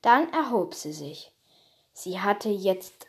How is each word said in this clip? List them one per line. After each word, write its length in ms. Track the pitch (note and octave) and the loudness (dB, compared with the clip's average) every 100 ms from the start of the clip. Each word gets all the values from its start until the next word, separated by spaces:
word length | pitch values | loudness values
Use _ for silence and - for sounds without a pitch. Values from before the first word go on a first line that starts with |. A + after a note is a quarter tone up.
Dann 320 | A#3+ B3 E4 | 6 6 4
erhob 400 | D#4 C#4+ A#3 E3+ | -2 0 0 -2
sie 180 | - D3+ | -6 -10
sich. 400 | D#3 C#3+ D#3 - _ _ _ _ _ _ | -10 -12 -14 -20 _ _ _ _ _ _
Sie 260 | - F#3 F#3 | -14 -8 -2
hatte 300 | G3 G#3 A3 | 0 0 0
jetzt 560 | G3+ F#3+ F#3 - _ | 0 0 0 -4 _